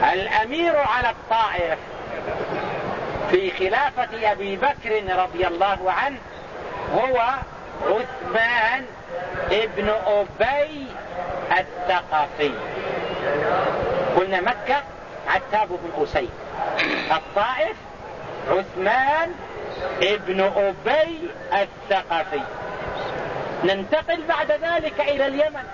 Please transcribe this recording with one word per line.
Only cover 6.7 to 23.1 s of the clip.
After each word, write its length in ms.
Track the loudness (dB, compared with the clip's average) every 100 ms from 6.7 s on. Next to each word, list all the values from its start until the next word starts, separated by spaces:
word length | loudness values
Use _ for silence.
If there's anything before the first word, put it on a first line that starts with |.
| -8 -2
هو 260 | 2 2 4 2 0 -4 -12 -14 -6 2
عثمان 960 | 2 0 -6 -2 2 2 4 4 2 -4 -14 -8 -6 -6 -4 2
بن 380 | 2 2 0 0 2 4
أبي 800 | 2 2 2 2 4 0 -2 -10 -10 -10 -8 -4 -4 2
الثقفي. 1000 | 2 2 -4 0 0 2 0 0 2 0 0 -6 -6 -4 -4 -4 -2 0 0 2 2 2 0 0 0 2 2
قلنا 240 | 4 2
مكة 420 | 0 -2 0 0 0 -14 -14 -10 0
عتاب 400 | 0 2 2 2
بن 340 | -2 -6 -2
أسيد، 280 | 0 2 -2 -6 -10 -6 -4 0 0 0 0
الطائف 680 | 0 0 0 2 2 0 -2 -12 -16 -14 -12 -10 -8 0
عثمان 800 | 0 0 0 2 4 4 2 2 -4 -10 -10 -8 -6 -6 0
بن 400 | 2 2 0 2
أبي 880 | 4 4 2 2 2 4 4 0 -8 -8 -2
الثقفي. 880 | 0 0 -4 0 0 2 -2 0 -4 -4 -8 -8 -8 -6 -6 -6